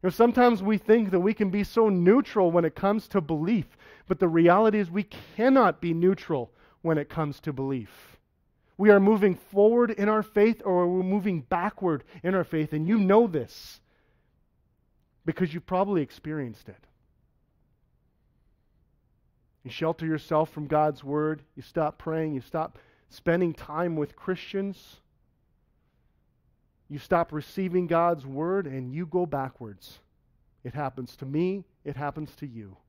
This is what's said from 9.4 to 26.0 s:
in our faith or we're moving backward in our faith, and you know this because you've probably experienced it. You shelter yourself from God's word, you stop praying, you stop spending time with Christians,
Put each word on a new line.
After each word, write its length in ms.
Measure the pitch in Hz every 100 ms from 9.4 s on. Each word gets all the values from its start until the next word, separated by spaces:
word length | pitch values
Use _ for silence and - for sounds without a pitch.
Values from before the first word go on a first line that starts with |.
| - 196 208 240 240
in 180 | 214 208
our 140 | 214
faith 400 | 214 - 214 220
or 220 | 202 180 175
we're 160 | 185
moving 380 | 185 208 196 175
backward 640 | 127 180 190 - 185 147 - -
in 140 | 175 190
our 80 |
faith, 300 | 165 160 156
and 120 | 151 160
you 120 | 220
know 280 | 190 208 233
this 540 | 160 113 - - - _ _ _ _ _ _ _ _ _ _ _ _ _ _
because 280 | - - 180
you've 140 | 165 -
probably 340 | 185 196 190
experienced 680 | 139 - 156 156 127 104 -
it. 80 | - _ _ _ _ _ _ _ _ _ _ _ _ _ _ _ _ _ _ _ _ _ _ _ _ _ _ _ _
You 80 | 131
shelter 340 | - 160 165
yourself 460 | 160 156 - 156 156
from 160 | - 147
God's 360 | 151 151 143
word, 380 | 139 147 151 156 _ -
you 60 |
stop 340 | 127 - 151 -
praying, 380 | - 160 160
you 80 | 139
stop 360 | - 160 160 - _ _ _
spending 460 | - - 170 180
time 420 | - - 151 175 160
with 180 | 147
Christians, 880 | - - 185 - 196 196 190 - - _ _ _ _ _ _ _ _ _ _